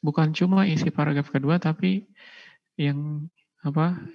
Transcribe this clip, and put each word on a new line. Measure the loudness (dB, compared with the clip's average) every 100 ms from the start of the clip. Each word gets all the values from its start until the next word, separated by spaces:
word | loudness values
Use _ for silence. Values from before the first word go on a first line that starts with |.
| -2
bukan | 2 2
cuma | 2 2 4 2
isi | 2 0
paragraf | 0 0 0 -2
kedua, | -2 0 0
tapi | 0 0 0 0 -4 -18 -20 -20 -20 _ _ -4
yang | -2 -2 -4 -6 -10 _ _ _
apa? | -4 0 0 -2 -8